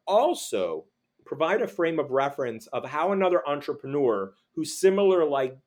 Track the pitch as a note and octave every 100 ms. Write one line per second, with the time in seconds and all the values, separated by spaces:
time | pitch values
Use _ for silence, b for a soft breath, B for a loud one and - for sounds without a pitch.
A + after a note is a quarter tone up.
0 | - G#3 D4+ E4 - G#2 F2 D#2+ - _
1 | _ _ - C#3 D#3+ G#3+ A3+ - E3 D#3+
2 | C3 C3 C#3 C#3 B2+ A2 - B2 B2+ D3
3 | F3+ G3 F#3 F3 C#3+ C#3+ D3+ C#3+ C3+ C#3+
4 | B2+ G2+ G2 b b - D#3 - F#3+ G3
5 | G3 F3+ D3+ C3+ C3 C3